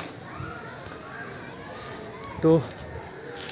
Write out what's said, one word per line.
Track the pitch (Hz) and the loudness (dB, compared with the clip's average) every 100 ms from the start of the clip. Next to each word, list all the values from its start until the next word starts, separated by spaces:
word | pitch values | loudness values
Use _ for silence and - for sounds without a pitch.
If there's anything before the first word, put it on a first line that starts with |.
| - - - - - - - - - - - - - - - - - - - - - - - - | -4 -8 -10 -6 -6 -6 -8 -10 -10 -10 -8 -8 -8 -8 -10 -10 -8 -8 -8 -8 -8 -8 -8 6
तो | 160 160 - - - - - - - - - | 10 10 8 -4 -8 -8 -8 -10 -8 -6 0